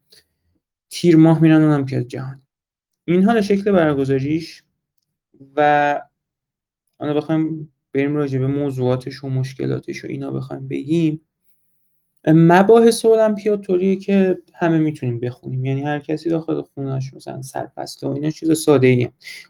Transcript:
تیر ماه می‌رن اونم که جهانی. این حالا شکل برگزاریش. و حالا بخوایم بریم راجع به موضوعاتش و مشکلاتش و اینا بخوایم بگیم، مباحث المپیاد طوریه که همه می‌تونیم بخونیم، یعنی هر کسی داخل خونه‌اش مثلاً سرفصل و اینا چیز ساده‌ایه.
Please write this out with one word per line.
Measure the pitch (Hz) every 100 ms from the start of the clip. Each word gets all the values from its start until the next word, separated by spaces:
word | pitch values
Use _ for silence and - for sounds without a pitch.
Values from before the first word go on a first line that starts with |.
| _ _ _ _ _ _ _ _ _
تیر | - 175 160
ماه | 160 156
می‌رن | 160 156
اونم | 156 147 135
که | 131
جهانی. | 123 120 135 131 _ _ _ _ _ _
این | - 180
حالا | 196 233
شکل | 202 196 202
برگزاریش. | 190 156 139 135 135 135 160 160 - _ _ _ _ _ _ _ _ 139 139
و | 147 147 147 143 - _ _ _ _ _ _ _ _ -
حالا | 139
بخوایم | 147 151 160 160 160 151 _ _
بریم | 135 143 147
راجع | 143 131
به | 131
موضوعاتش | 139 143 131 123 127 131 131
و | 139
مشکلاتش | 131 131 - 135 131 135 139
و | -
اینا | 139 135
بخوایم | 135 131 139 135
بگیم، | 139 139 165 160 156 _ _ _ _ _ _ _ _ _ _ -
مباحث | 160 165 180 202 233 233 226
المپیاد | 226 220 220 202 214 208
طوریه | 202 185 190 190
که | 196 196 185 180 _
همه | - 170 165
می‌تونیم | 156 151 127 120
بخونیم، | 123 123 139 131
یعنی | 131 135
هر | 147 147
کسی | 147 151 165
داخل | 165 160 147
خونه‌اش | 143 - 135 135 131
مثلاً | - - 131
سرفصل | 135 127 - - - - 139
و |
اینا | 139 151
چیز | 156 160 156
ساده‌ایه. | - 139 127 123 123 _ - - -